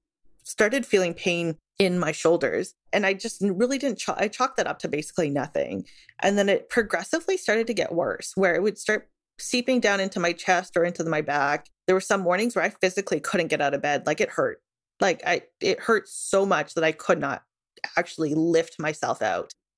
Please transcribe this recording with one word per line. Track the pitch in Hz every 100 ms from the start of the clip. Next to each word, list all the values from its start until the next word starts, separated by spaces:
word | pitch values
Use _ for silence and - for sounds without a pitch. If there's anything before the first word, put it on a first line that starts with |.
| _ _ - -
started | - - 214 262 -
feeling | 196 180
pain | 175 185 170 170 156 _ -
in | 185 180
my | 160
shoulders. | - 160 175 127 87 185 _ -
And | 202 196
I |
just | 196 233 -
really | 196 185 247 269
didn't, | 277 196
cha-, | - -
I | 208
chalked | - 262 240
that | 165
up | 147
to | 160
basically | 147 - - 147
nothing. | 143 139 - - 95 - - - -
And | 196 202
then | 196
it | 190 -
progressively | 240 208 170 - 330 - 381
started | - 220 226
to |
get | 202 -
worse, | 170 127 - - 185
where | 185 165
it |
would | 208 202
start | - 214 - _ _ -
seeping | - 247 247 254
down | 214 196
into | 190 190
my | 175
chest | 170 - 180 185 175
or | 175
into | 175
my | 165 156
back. | 151 143 139 147 - _ -
There | 185
were |
some | - 196
mornings | 175 180 240 190
where | 185
I |
physically | - 185 202 - 156
couldn't | - 180 165
get | 151
out | 143
of | 139
bed. | 147 139 151
Like, | 156
it | -
hurt. | - 127 - _ _ _ -
Like, | 196 - -
I, | 175 - _
it | - -
hurt | - 220 -
so | - - 196 196
much | 156 147 170
that |
I | 160
could | - - 170
not | 139 117 _ _ _ - - -
actually | 175 - 151 156
lift | 170 160 165 -
myself | 156 151 123 117
out. | 107 87 - - _